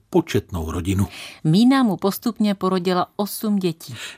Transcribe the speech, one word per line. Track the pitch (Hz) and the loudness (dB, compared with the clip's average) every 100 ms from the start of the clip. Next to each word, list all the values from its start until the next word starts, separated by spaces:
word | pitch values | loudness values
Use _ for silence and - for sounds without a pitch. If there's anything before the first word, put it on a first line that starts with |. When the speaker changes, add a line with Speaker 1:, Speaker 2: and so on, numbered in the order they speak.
| _ | _
Speaker 1:
početnou | 180 165 110 - 85 80 | 0 0 -2 -2 -6 -6
rodinu. | 87 85 95 95 - - - | -4 -2 0 -2 -4 -18 -6
Speaker 2:
Mína | 156 175 240 269 | 2 4 6 6
mu | 240 170 | 4 2
postupně | 196 - 240 - 214 | -2 -2 -6 -2 -2
porodila | 196 185 185 175 180 - - | 0 0 0 0 0 -2 -4
osm | 208 - 220 202 | -6 -4 -2 0
dětí. | 180 160 - 117 - | 0 -4 -10 -14 -14